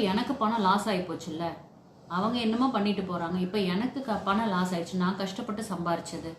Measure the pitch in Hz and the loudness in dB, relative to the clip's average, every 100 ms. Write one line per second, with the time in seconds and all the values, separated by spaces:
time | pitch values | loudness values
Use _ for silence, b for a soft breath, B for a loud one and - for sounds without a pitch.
0 | 196 208 254 262 214 226 190 208 220 190 | 4 2 0 0 2 4 4 4 2 0
1 | 170 160 160 156 170 - - - - - | -2 -6 -6 -4 -4 -6 -16 -20 -20 -20
2 | - 175 220 240 220 233 262 220 208 196 | -6 0 0 2 2 4 2 4 2 0
3 | 180 170 170 180 180 208 180 185 254 277 | -2 -2 -2 0 0 0 2 0 0 -4
4 | 233 196 196 208 220 180 185 170 170 185 | -4 -2 0 2 2 2 2 0 -2 0
5 | 180 196 185 - - 208 214 170 170 165 | 0 0 -4 -4 -6 -6 -4 -4 -2 -2
6 | - 160 165 | -4 -8 -8